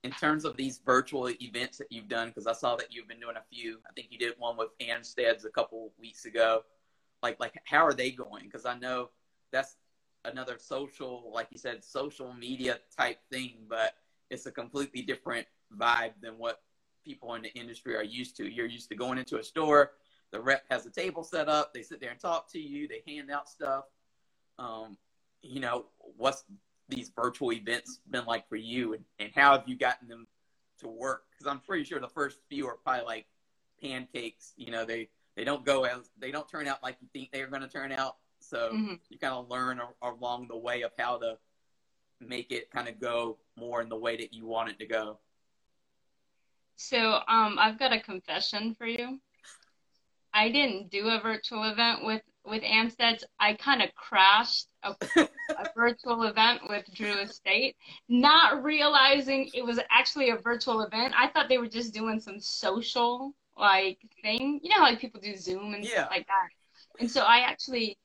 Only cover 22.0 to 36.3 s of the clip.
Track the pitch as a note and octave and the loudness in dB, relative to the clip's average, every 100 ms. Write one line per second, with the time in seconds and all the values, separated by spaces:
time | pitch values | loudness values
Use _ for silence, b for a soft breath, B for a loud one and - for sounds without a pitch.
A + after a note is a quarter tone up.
22 | B2+ B2 F#3 E3 - E3+ D3+ C#3+ D3 D3+ | -12 -8 -4 -4 -4 -14 -12 -10 -10 -12
23 | D3+ D3 C#3 C#3+ - - D3 C3+ C3+ _ | -14 -14 -8 -8 -8 -10 -4 -4 -6 _
24 | _ _ _ _ _ - B2 A2+ A2 G2+ | _ _ _ _ _ -14 -12 -12 -14 -18
25 | _ _ _ _ - C3+ B2 B2 - _ | _ _ _ _ -14 -8 -4 -4 -6 _
26 | - - B2+ C3+ _ G3+ _ _ _ C3 | -20 -2 -2 -2 _ -20 _ _ _ -12
27 | A#2+ - A#2+ A#2+ C3 A2+ G#2+ A#2+ - B2+ | -10 -4 -4 -2 -4 -4 -4 -6 -6 -20
28 | - B2 A#2 A2+ - G#2+ A2+ B2 A#2 A2 | -8 -8 -4 -6 -4 -10 -6 -4 -4 -6
29 | - _ G#2+ C3 C#3+ C3+ B2+ B2+ B2+ B2+ | -10 _ -6 6 8 8 2 -2 0 -2
30 | A#2+ A#2 A2+ _ _ _ _ _ A#2+ A2+ | -10 -20 -20 _ _ _ _ _ -16 -8
31 | C3 B2+ _ _ C#3+ C#3 - F#3 C#3 D3+ | -6 -6 _ _ -8 -8 -6 -6 -4 -8
32 | B2 - C#3+ - _ C#3 C3+ A#2 - B2+ | -8 -6 -6 -6 _ -8 -6 -6 -2 -2
33 | A#2 A2+ - _ _ _ _ _ C#3 C3 | -2 -8 -10 _ _ _ _ _ -10 -8
34 | B2+ A#2+ A#2 _ - _ A#2 A2+ A2+ A2+ | -8 -10 -10 _ -20 _ -10 -6 -4 -6
35 | A2+ _ _ - A#2+ C#3+ B2+ C#3 B2+ B2 | -8 _ _ -8 -4 -4 2 2 2 -4
36 | A#2+ _ C3 | -12 _ -8